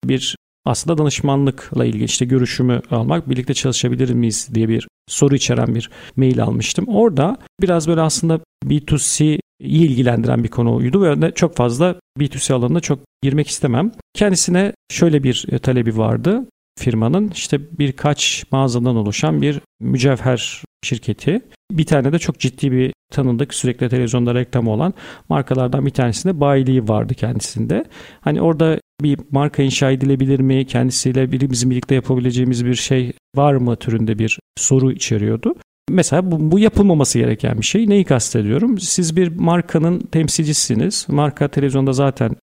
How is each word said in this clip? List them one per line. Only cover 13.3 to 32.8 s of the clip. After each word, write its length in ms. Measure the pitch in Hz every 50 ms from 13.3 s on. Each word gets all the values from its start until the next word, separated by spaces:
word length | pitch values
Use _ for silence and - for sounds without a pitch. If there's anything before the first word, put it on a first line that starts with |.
| 135 151 147 -
istemem. 440 | - - - 139 117 120 165 226 - - - _ _
Kendisine 580 | - 208 208 190 175 - - 175 180 196 202 - _ _ _
şöyle 320 | - - - 170 151 147 135
bir, 220 | 131 120 - - -
e, 100 | - 127
talebi 400 | - - 127 123 120 117 110 110
vardı 480 | 110 110 117 113 117 165 202 240 269 - _ _ _ _ _ -
firmanın. 520 | - 127 113 110 110 113 147 185 214 208 170
İşte 440 | - - - - 143 143 160 170 -
birkaç 680 | 147 139 131 - - 151 147 - - - - - - _ -
mağazadan 440 | 135 135 131 117 123 120 127 123
oluşan 460 | 113 107 104 107 - - 156 160 147 139
bir 180 | 143 147 143 - _ _ _
mücevher 840 | 110 123 127 131 120 143 135 110 101 131 127 113 - - - - - - _ _ -
şirketi. 560 | - 123 113 - - 107 - - - 165 240 - - - _ _ _
Bir 160 | 202 156 156
tane 260 | - 160 143 123 135 151
de 60 | 170
çok 200 | - - 156 _
ciddi 340 | - 131 - - - 139 127
bir 200 | 127 127 131 - _ _ _
tanındık, 440 | - - 135 127 123 113 143 - -
sürekli 340 | - - 123 120 - 131 123
televizyonda 460 | 117 127 127 113 110 123 120 120 120
reklamı 360 | 123 123 - - 123 117 113
olan 240 | 107 107 147 185 202 - - - - - _ _
markalardan 580 | 160 147 135 - 135 131 127 123 127 135 139
bir 40 | 143
tanesinde 500 | 131 - 131 120 110 - - 185 190 151
bayiliği 480 | 143 139 139 139 135 127 131 131 113 107
vardı 260 | 110 107 113 107 127
kendisinde. 680 | - - 113 123 107 - - - 113 113 113 - 214 320 - - - - - - _
Hani 220 | _ - 151 156 -
orada 360 | 165 165 147 160 160 156 - - _ _ _ 143
bir 160 | 147 139 - - _
marka 320 | 139 139 143 147 - - 139
inşa 280 | 135 127 - 143 131
edilebilir 500 | 135 131 131 135 139 131 135 135 139 131
mi? 260 | 135 131 135 131 135
Kendisiyle 680 | 131 - 123 123 127 127 - - 135 127 131 131 127 127
biri, 180 | 131 135 139
bizim 200 | 131 117 123 131
birlikte 240 | 127 123 123 - 135
yapabileceğimiz 720 | 131 120 - 131 127 123 127 120 123 127 120 127 117 120
bir 80 | 123 127
şey 380 | 117